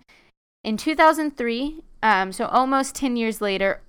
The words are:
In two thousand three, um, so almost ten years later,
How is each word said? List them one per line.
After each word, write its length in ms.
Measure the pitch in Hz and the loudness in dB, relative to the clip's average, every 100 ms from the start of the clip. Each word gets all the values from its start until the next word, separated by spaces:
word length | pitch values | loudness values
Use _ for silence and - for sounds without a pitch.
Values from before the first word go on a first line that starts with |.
| _ _ _ _ _ _ | _ _ _ _ _ _
In 120 | 220 214 | -6 -4
two 160 | 311 | -2
thousand 420 | 311 311 311 302 - | 4 4 4 0 -4
three, 460 | 240 233 285 311 - - | -4 -4 -6 -8 -16 -2
um, 260 | 185 190 190 | 2 2 0
so 140 | 190 240 | -4 0
almost 480 | 240 262 269 269 | 2 2 0 -2
ten 220 | - 269 240 | -4 -4 -2
years 240 | 226 214 | -2 -2
later, 400 | 208 190 196 - | -2 0 -2 -2